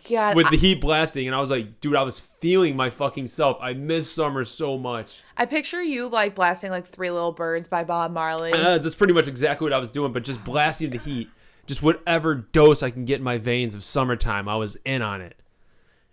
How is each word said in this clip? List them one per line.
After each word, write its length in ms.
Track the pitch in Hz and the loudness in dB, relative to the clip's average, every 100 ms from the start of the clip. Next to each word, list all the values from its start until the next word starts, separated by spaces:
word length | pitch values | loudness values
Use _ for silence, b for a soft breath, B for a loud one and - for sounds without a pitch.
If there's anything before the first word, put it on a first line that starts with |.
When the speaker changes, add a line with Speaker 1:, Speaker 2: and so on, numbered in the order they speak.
| - | -2
Speaker 1:
God. 260 | 233 214 170 | 2 4 6
Speaker 2:
with 120 | 156 | 6
Speaker 1:
I 40 | |
Speaker 2:
the 60 | 151 | 6
heat 240 | 190 170 | 4 4
blasting, 460 | 143 156 160 139 127 | 2 2 0 -2 -2
and 80 | 131 | 0
I 40 | |
was 100 | 135 | 0
like, 280 | 135 107 110 | 0 -4 -6
"Dude, 140 | 147 143 | 0 0
I 80 | |
was 160 | 135 - | 0 -4
feeling 560 | - - 165 185 175 135 | -12 -6 2 4 4 2
my 140 | 127 | -2
fucking 380 | - 139 143 123 | -2 -4 -4 -10
self. 300 | - 143 127 | 0 2 2
I 120 | 127 | -6
miss 380 | 131 147 165 151 | -6 -2 -2 -2
summer 320 | - 151 135 120 | -2 -2 -2 -6
so 320 | - 147 135 | -4 -4 -4
much." 440 | 123 120 110 - b b | -4 -6 -8 -16 b b
Speaker 1:
I 80 | 247 | -6
picture 380 | 302 294 349 | -6 -4 -6
you, 240 | 339 262 240 | -4 -4 -4
like, 260 | 226 208 202 | -2 -2 0
blasting, 360 | 180 185 196 | 0 0 -6
like, 160 | 185 175 | -8 -10
Three 240 | - 180 | -8 -6
Little 200 | 175 170 | -2 -4
Birds 360 | 165 170 165 170 | -4 -4 -4 -4
by 160 | 175 | -4
Bob 280 | 165 170 165 | -2 -2 -2
Marley. 420 | 170 160 160 165 | -2 -4 -4 -2
Speaker 2:
Uh, 240 | 165 170 170 | 2 4 2
that's 160 | 160 - | 0 0
pretty 180 | 196 | 2
much 140 | 170 143 | 4 2
exactly 380 | 123 143 147 156 | 0 -2 0 0
what 80 | |
I 40 | 135 | -2
was 100 | 123 | -2
doing, 220 | 139 139 | -4 -4
but 100 | 131 | -4
just 200 | 120 123 | -6 -8
blasting 460 | 110 139 151 151 156 | -4 0 0 0 -6
the 60 | 120 | -8
heat. 320 | 147 131 113 b b b - | -8 -8 -8 b b b -10
Just 160 | 135 | 0
whatever 540 | 151 165 - 165 160 143 | 2 2 2 0 0 -2
dose 480 | 110 156 151 147 | 0 8 8 8
I 60 | 131 | 2
can 160 | 120 123 | -4 -2
get 120 | 135 | -2
in 40 | |
my 140 | 127 120 | -2 -2
veins 360 | 113 123 120 104 | 0 -2 -2 -4
of 80 | |
summertime, 680 | - 143 127 120 117 101 101 | -4 0 0 0 0 0 -2
I 60 | 110 | -2
was 200 | 107 - | -4 -6
in 180 | 131 131 | -6 -4
on 200 | 110 98 | -4 -6
it. 140 | 87 - _ _ _ _ _ _ _ | -12 -20 _ _ _ _ _ _ _